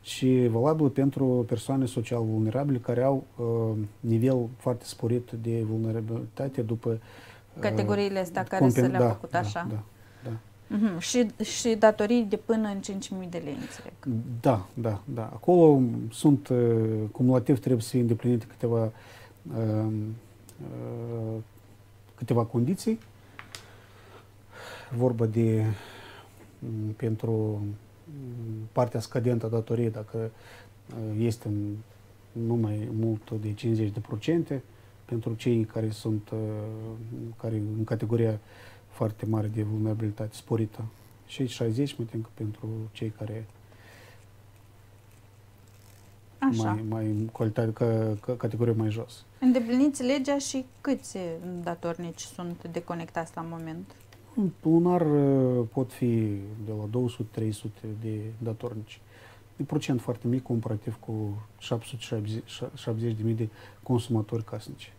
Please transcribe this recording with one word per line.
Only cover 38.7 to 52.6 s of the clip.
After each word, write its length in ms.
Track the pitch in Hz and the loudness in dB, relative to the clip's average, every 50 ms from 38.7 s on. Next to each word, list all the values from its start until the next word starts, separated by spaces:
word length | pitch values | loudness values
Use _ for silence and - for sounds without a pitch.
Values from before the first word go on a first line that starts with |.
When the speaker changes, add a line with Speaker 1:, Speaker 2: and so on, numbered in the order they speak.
| - - - - | -20 -20 -20 -20
Speaker 1:
foarte 380 | - - 113 107 101 - - | -4 -2 -2 -2 -2 -4 -2
mare 200 | 107 110 107 107 | 0 0 0 0
de 160 | 104 110 113 | -2 -2 -2
vulnerabilitate 720 | 107 104 110 107 107 110 107 107 113 104 101 - 110 107 - | -2 -2 -2 0 0 -2 -2 -2 -2 -4 -4 -4 -8 -10 -10
sporită. 500 | - - - 135 117 113 107 - - 110 110 - - - - - - - | -14 -4 -2 0 0 0 -2 -4 -10 -10 -10 -12 -16 -20 -20 -20 -20 -20
Și 200 | - - - 135 | -18 -6 -4 -4
șaizeci, 500 | 120 - - 120 117 110 123 143 139 - - | -4 -2 -2 -2 -2 0 0 -2 -2 -2 -8
mă 60 | 117 110 | -8 -6
tem 100 | - 113 | -6 -8
că 80 | 113 - - | -8 -8 -10
pentru 340 | - 113 107 104 - - 110 113 110 110 107 | -8 -8 -8 -8 -8 -10 -8 -8 -8 -10 -10
cei 200 | - - 117 110 107 - | -8 -8 -8 -8 -6 -8
care 280 | 107 110 107 113 110 - - - - - - - - - - - - - - - - - - - - - - - - - - - - - - - - - - - - - - - - - - - - - - - - - - - - - - - - - - - | -10 -8 -8 -10 -10 -14 -18 -20 -20 -20 -20 -20 -20 -20 -20 -20 -20 -20 -20 -20 -20 -20 -20 -20 -20 -20 -20 -20 -20 -20 -20 -20 -20 -20 -20 -20 -20 -20 -20 -20 -20 -20 -20 -20 -20 -20 -20 -20 -20 -20 -20 -20 -20 -20 -20 -20 -20 -20 -20 -20 -20 -20 -6 0
Speaker 2:
Așa. 240 | 277 269 117 113 110 107 | 2 2 4 4 2 2
Speaker 1:
mai, 120 | 107 107 110 107 | 0 0 -2 -2
mai 180 | 110 113 110 | -2 -2 -2
în 220 | 107 107 104 110 110 - - | 0 0 -2 -2 -4 -2 -2
calitate, 340 | 117 110 107 - 117 113 | -2 0 2 0 0 0
ca, 440 | 110 - 123 117 113 110 113 110 107 104 | 0 2 2 2 2 2 2 0 -2 -4
ca, 120 | - - 127 | -4 -6 -4
categorie 360 | 117 - 113 110 113 120 117 | -2 -2 -4 0 2 2 2
mai 180 | 113 110 110 107 | 2 2 2 0
jos. 340 | 107 113 - - - - - - - - | -2 -4 -8 -12 -16 -20 -20 -20 -8 2
Speaker 2:
Îndepliniți 600 | 269 254 247 262 226 226 247 254 277 302 285 - | 4 4 4 4 2 2 4 4 4 4 2 0
legea 360 | 254 247 277 285 262 285 285 277 | 0 2 2 2 2 0 0 0
și 260 | 277 - - 262 262 - - - | -2 -2 -4 -4 -6 -6 -16 -8
câți 360 | - 285 262 - - - - 196 185 170 165 165 175 180 180 175 | -2 -2 -2 -2 -4 -10 -8 -8 -6 -6 -6 -8 -8 -8 -8 -6
datornici 580 | 170 175 170 170 - 170 165 - 175 170 165 - | -4 -6 -6 -4 -4 -4 -4 -4 -8 -10 -10 -10
sunt 460 | - - - - 175 175 170 - | -14 -14 -10 -8 -8 -8 -8 -8